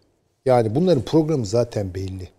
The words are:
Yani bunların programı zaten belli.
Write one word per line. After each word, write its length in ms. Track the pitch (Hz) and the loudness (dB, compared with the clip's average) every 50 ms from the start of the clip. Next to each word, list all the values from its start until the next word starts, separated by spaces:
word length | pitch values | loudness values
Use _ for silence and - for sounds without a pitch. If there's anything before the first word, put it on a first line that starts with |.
| _ _ _ _ _ _ _ _ _ | _ _ _ _ _ _ _ _ _
Yani 280 | 131 127 123 117 110 104 | 2 4 4 4 2 0
bunların 280 | 143 180 185 170 131 104 | 0 2 2 2 2 0
programı 440 | - - 160 156 151 160 135 117 | 2 2 2 2 2 -2 -2 -2
zaten 480 | 95 104 117 120 - - 113 101 95 87 | 0 0 0 0 0 -4 -6 -6 -6 -6
belli. 340 | 95 95 95 95 95 92 - _ | -8 -8 -8 -10 -12 -14 -16 _